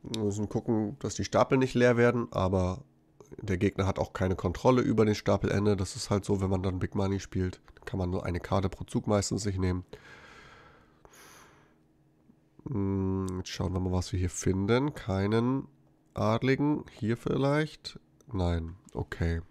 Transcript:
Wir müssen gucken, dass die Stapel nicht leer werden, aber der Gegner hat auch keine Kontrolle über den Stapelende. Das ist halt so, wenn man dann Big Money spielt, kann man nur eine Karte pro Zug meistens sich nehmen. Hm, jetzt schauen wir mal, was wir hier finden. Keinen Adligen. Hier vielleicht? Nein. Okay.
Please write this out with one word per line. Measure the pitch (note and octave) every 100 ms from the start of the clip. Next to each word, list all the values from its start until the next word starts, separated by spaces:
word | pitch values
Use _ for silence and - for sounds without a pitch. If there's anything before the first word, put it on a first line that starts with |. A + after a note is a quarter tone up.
Wir | A#2+ A#2+
müssen | G#2 G2+ G#2
gucken, | A#2 A2+ A2 G#2 -
dass | A2+
die | -
Stapel | G#2 G#2 B2 C3+
nicht | C3
leer | B2 B2 A#2+
werden, | A#2+ A#2+ A#2
aber | G2 F#2 F#2+ F2+ F#2 - _ _ _ - -
der | - F#2
Gegner | G2 - G2
hat | -
auch | -
keine | - F#2
Kontrolle | F#2 F#2+ E2 C3 B2+
über | - A2
den | G#2+
Stapelende. | G#2 - G2+ - G2+ G#2 G2
Das | F#2+ -
ist | -
halt | G2+
so, | - G2+
wenn | F#2+
man | F#2+
dann | F#2+ F#2
Big | G2+
Money | G#2 G2 G2
spielt, | - F#2 F#2 - - -
kann | - G2
man | F2+
nur | F2+
eine | - F2
Karte | - F#2+ F#2+
pro | -
Zug | - A#2+ -
meistens | G#2 G2 G2
sich | G#2 F#2
nehmen. | F#2 F2+ - - - - - - - - - - - _ - - - - - - - _ _ _ _ _ _ _ _ - -
Hm, | A2+ G2 G2 F#2+ F#2+ F#2+ F#2
jetzt | -
schauen | - F#2
wir | F2+
mal, | F#2
was | F2+ F2+
wir | F#2+
hier | F2+
finden. | - - F#2+ G2+ A#2+ D3
Keinen | - - F#2+ G2 A2+ A#2+ C3+ - _ _ _ _
Adligen. | - G#2 A2+ B2+ C3+ D3 D3+ -
Hier | - G#2+ A#2
vielleicht? | - D3 C3+ D3 D#3 - - - _ _ -
Nein. | F#2+ F2 E2+ E2 F2+ -
Okay. | - - - E2+ E2+ -